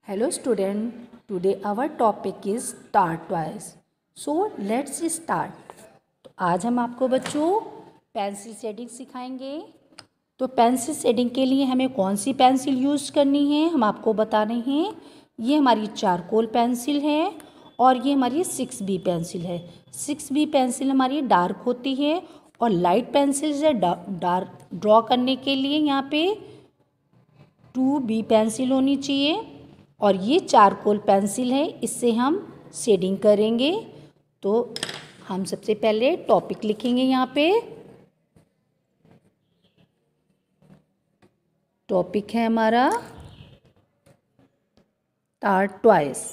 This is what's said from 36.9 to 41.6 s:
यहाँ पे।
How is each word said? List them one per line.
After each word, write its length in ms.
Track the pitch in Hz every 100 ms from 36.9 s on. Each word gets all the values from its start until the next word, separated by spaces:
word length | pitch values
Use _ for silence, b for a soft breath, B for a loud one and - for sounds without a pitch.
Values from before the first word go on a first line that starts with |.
| 247
यहाँ 280 | 262 262 254
पे। 120 | 269 311 440 - - - - _ _ _ _ _ _ _ _ _ _ _ _ _ _ _ _ _ _ _ _ _ _ _ _ _ _ _ - _ _ _ _ _ _ _ _